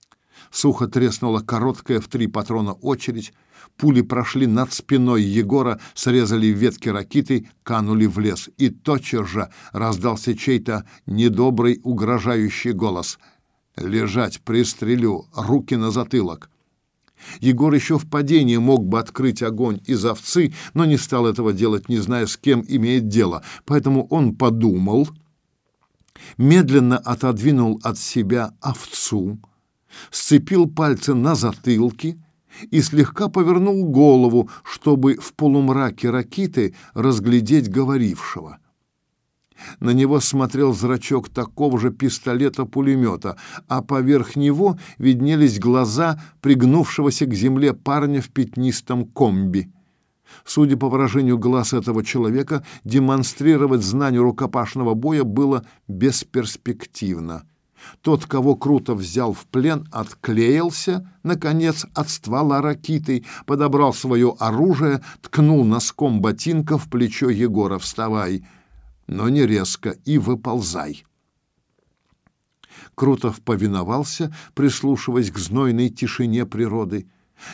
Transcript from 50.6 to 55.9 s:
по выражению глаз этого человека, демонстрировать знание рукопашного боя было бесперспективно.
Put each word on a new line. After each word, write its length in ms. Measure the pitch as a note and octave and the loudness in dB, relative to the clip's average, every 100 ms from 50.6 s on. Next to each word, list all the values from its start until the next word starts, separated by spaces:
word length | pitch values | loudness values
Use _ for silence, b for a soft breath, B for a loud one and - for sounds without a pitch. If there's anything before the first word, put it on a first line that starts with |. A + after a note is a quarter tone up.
| D3 C3 | 2 2
по 120 | C3+ | 0
выражению 500 | C3 C3+ C3 C3 A#2+ | 0 2 2 2 2
глаз 340 | A#2+ B2+ A2+ | 2 0 0
этого 300 | B2+ A#2 A2 | -2 -2 -2
человека, 600 | A2 C3 A2+ B2 C#3+ D3 - B | -2 -2 0 0 -2 -4 -6 B
демонстрировать 960 | G#2+ B2+ C3 C3+ B2+ - C#3+ D3+ C#3+ B2+ | -2 2 2 2 -2 0 4 4 4 2
знание 400 | F#2+ A#2+ C#3 B2 | 0 -2 0 2
рукопашного 720 | B2 A2 C3 B2+ A2 C3 A#2+ | 2 0 -2 -4 -4 -4 -2
боя 300 | A2 C#3 D#3 | 0 0 0
было 420 | B2 G#2 C#3 C3 A2 b | 0 0 0 0 -4 b
бесперспективно. 1600 | b | b